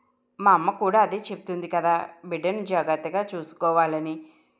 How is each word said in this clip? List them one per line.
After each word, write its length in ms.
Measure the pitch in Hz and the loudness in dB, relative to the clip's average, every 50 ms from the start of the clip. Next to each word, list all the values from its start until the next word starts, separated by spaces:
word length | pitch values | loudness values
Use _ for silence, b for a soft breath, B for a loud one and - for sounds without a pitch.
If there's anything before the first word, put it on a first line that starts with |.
| _ _ _ _ _ _ _ - | _ _ _ _ _ _ _ 0
మా 140 | 196 202 185 | 4 4 4
అమ్మ 160 | 165 165 190 208 | 4 4 0 -2
కూడా 260 | - 214 185 190 220 | 0 0 2 4 4
అదే 180 | 208 - 185 214 | 4 4 0 -8
చెప్తుంది 460 | 208 - 196 - - - 180 175 170 | -8 -10 -12 -12 -8 -8 -8 -8 -6
కదా, 280 | 170 180 170 165 170 170 170 - - - - - | -4 -2 0 2 2 2 2 0 -6 -14 -16 -10
బిడ్డను 380 | 180 170 160 156 180 202 214 202 | -8 -6 -2 -2 -2 -2 -2 -4
జాగ్రత్తగా 580 | 185 190 165 151 156 156 151 156 160 175 196 202 202 | 0 0 0 2 2 0 -2 -2 -4 -4 -4 -4 -4
చూసుకోవాలని. 880 | 185 170 151 - - - 175 165 165 165 165 160 156 156 160 160 156 - B B B B B B B | -6 -10 -10 -10 -6 -2 0 2 4 4 2 2 0 -4 -4 -6 -8 -10 B B B B B B B